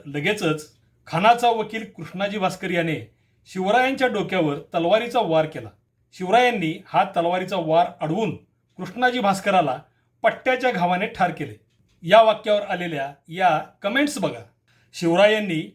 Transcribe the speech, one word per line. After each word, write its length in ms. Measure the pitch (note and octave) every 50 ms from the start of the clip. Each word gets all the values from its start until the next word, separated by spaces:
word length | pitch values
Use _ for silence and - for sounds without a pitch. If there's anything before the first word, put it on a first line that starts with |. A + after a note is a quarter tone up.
| -
लगेचच 600 | D3 C#3 D3 C#3+ F#3+ G#3 G#3 F#3 D#3+ D3+ D3+ - - _ _ _ _ _ _ _
खानाचा 440 | - D#3 E3 G3 A3+ A#3+ A#3+ B3 A#3+
वकील 340 | A#3 A3 G#3 - A3 A3 G#3+ - -
कृष्णाजी 420 | - D#3+ - - F#3 G3 G3 G3+ G#3+
भास्कर 320 | F#3+ F#3 F#3 - - F#3
याने 440 | F3 E3+ E3 E3 D3+ A2+ G#2+ - _ _ _ _ _ _ _
शिवरायांच्या 600 | - - F#3 F#3 F#3+ G#3+ B3 B3+ C4 C4+ C4+ C4 B3
डोक्यावर 480 | G#3 G#3 E3+ D3 F#3+ F#3 D#3+ D3 C#3+ C#3+ - - -
तलवारीचा 460 | F3 E3 E3+ G3+ A3 A#3+ A#3 B3 B3
वार 260 | G#3+ E3+ D#3+ D#3+ D#3
केला. 220 | D3+ - C3 A2+ G2+ - _ _ _ _ _ _ _ -
शिवरायांनी 680 | - F3+ F3+ G3+ A#3+ B3+ B3 A#3 G#3 E3+ D#3 D#3+ - -
हा 180 | - - E3+ G3+
तलवारीचा 520 | G3 - F3 E3+ E3+ F3+ F#3 F#3 F#3 G#3 F3+
वार 280 | E3 D#3 D#3+ E3+ F3+ F3 - -
अडवून 360 | G3 D#3 D#3+ G#3+ A3+ F3+ A#2 - - _ _ _ _ _ _
कृष्णाजी 440 | - F#3 - - A#3+ B3+ B3+ B3 B3+
भास्कराला 580 | G3+ G3+ F#3+ F#3+ - G3+ G3 F#3 D#3+ C#3 B2 - - _ _ _ _ _ _ _ -
पट्ट्याच्या 480 | A3+ G#3+ - - C4 B3+ A#3+ B3 B3
घावाने 360 | A3+ F3+ F3 F3+ F3+ F3+ G#3
ठार 240 | A3 - - F#3+ F3+
केले. 240 | - - D3 A#2 G#2+ - _ _ _ _ _ _ _ _ -
या 200 | E3 F#3+ A3+ A3+
वाक्यावर 400 | A3 G#3+ G#3+ - A3 G#3 G#3 G3+
आलेल्या 500 | G3 F#3+ F3 F3 E3+ D#3+ C#3+ C3+ C#3 D3 - _ -
या 300 | D#3+ F3+ F#3+ F3+ D#3+ D3+ - - _ _ -
कमेंट्स 360 | G3+ A#3 C4+ D4 C#4+ - -
बघा. 220 | F3+ D3 - A#2 A2 - _ _ _ _ _ _ _ _ -
शिवरायांनी 680 | - F3+ E3 E3+ F3+ G3+ G#3 G#3+ G#3+ G#3 F#3+ E3 - A3+ G#3+ -